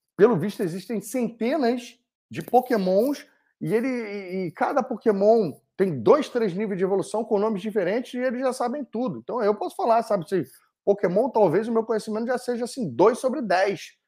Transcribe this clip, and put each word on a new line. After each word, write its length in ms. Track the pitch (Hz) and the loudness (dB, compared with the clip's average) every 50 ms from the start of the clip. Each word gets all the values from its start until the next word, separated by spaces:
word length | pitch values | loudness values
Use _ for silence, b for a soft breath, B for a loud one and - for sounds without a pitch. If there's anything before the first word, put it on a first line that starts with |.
| _ _ - | _ _ 2
pelo 200 | - 196 247 226 | 4 4 6 6
visto, 260 | 151 175 208 - - | 2 -2 -4 -4 -4
existem 380 | 202 160 170 190 - - 233 196 | -6 -6 -6 -8 -8 -8 -8 -8
centenas 1000 | - - - 254 233 - - - 226 240 311 320 247 233 254 247 - - - _ _ _ _ _ _ - | -8 -6 -6 -4 -4 -4 -4 -4 -2 -2 0 0 0 0 -2 -2 -6 -12 -20 _ _ _ _ _ _ -12
de 120 | 214 160 | -12 -12
Pokémons 840 | 156 - 240 254 247 - 240 202 185 185 185 202 240 285 277 - - _ _ _ _ _ _ - | -6 0 0 0 2 2 -2 0 0 2 2 2 2 2 -2 -4 -10 _ _ _ _ _ _ -8
e 140 | 151 156 208 | -4 -2 -2
ele, 140 | 233 254 262 | 0 0 -2
e, 580 | 254 240 226 202 202 202 190 180 185 190 185 | -4 -6 -6 -8 -8 -10 -8 -6 -6 -4 -6
e 40 | 160 | -6
cada 300 | - - - - 285 269 | -2 -2 -2 0 0 -2
Pokémon 680 | - - 233 - - 233 202 190 202 214 233 233 196 143 127 - _ _ _ | -2 -2 -6 -2 0 0 2 4 6 6 6 6 4 0 -4 -10 _ _ _
tem 240 | - 202 185 151 123 | 0 0 0 0 0
dois, 280 | 101 185 262 311 247 - | 4 4 4 4 4 -2
três 240 | - 240 226 185 165 | -2 -2 -2 0 -2
níveis 240 | 196 220 190 208 170 | -2 -4 -4 -2 -2
de 60 | 190 | 0
evolução 400 | 180 202 196 185 - - 214 233 | 0 0 -2 -2 -2 -4 -6 -2
com 140 | - 220 196 | 0 0 2
nomes 240 | 208 226 220 180 | 2 0 -2 -2
diferentes 520 | 202 220 196 214 175 175 214 262 240 - - | -4 -2 -2 0 0 0 0 -2 -4 -6 -6
e 40 | 247 | -4
eles 220 | 254 262 226 247 | -2 -2 -2 -2
já 120 | 269 254 | -2 -4
sabem 320 | 240 - 240 240 254 302 240 | -2 -2 -4 -4 -4 -6 -10
tudo. 340 | _ - 220 254 233 135 110 | _ -6 -4 -4 -4 -6 -8
Então, 240 | - - 208 254 | -10 -8 -4 0
eu 120 | 208 202 208 | 0 0 0
posso 220 | 214 349 339 - | 0 -4 -8 -4
falar, 260 | - 381 240 220 233 | -2 2 2 2 2
sabe, 260 | 226 - 208 185 156 - | 2 0 -2 -2 -2 -2
se 160 | 196 175 - b b b b b b _ - | -2 -2 -2 b b b b b b _ 0
Pokémon, 440 | 202 202 202 202 175 180 208 262 262 | 0 2 2 2 0 2 2 0 2
talvez 400 | - 220 208 165 147 202 220 240 | 4 4 4 4 4 2 0 2
o 40 | |
meu 120 | 233 226 214 | 0 -2 0
conhecimento 420 | - 226 214 - 220 208 220 233 | 0 -4 -4 -4 -4 -6 -4 -2
já 120 | 233 254 240 | -2 -4 -4
seja, 260 | - 247 247 226 247 | -4 -4 -4 -4 -4
assim, 240 | 226 - 277 220 147 | -8 -6 -6 -6 -6
dois 300 | 117 120 180 226 247 - | 2 6 6 6 6 2
sobre 240 | - 262 240 311 | -2 -4 -2 -2
dez. 540 | 233 185 175 185 196 202 190 - - - _ _ _ | -2 0 2 2 2 0 -2 -6 -10 -18 _ _ _